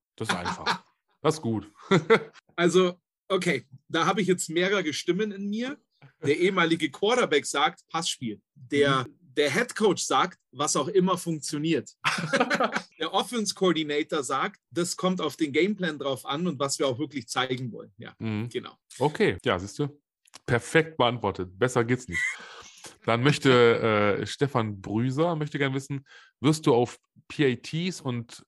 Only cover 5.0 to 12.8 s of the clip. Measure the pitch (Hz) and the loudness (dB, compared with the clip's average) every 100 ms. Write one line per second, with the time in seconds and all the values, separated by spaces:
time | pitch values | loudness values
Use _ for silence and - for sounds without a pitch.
5 | - 180 214 196 202 214 254 294 _ _ | -2 -2 -2 -4 -6 -4 -6 -8 _ _
6 | 139 _ 139 160 185 185 165 165 151 - | -20 _ -2 2 2 4 2 2 -2 -2
7 | 202 247 190 147 - 143 160 - _ 165 | 0 2 2 2 0 0 0 -2 _ -6
8 | 160 - 117 101 _ - 123 143 143 131 | -4 -6 -8 -10 _ -20 -2 2 4 4
9 | 127 - _ 143 147 170 240 - 214 139 | 0 -10 _ -2 0 0 -2 0 0 2
10 | - 135 - - _ 127 147 - 143 190 | 0 2 0 -4 _ -4 -2 -2 0 2
11 | 185 180 170 156 - 147 160 156 - - | 2 0 -4 -6 -4 -4 0 -2 -2 -6
12 | - - 165 - 254 269 240 254 | -4 -4 0 0 2 0 -2 -4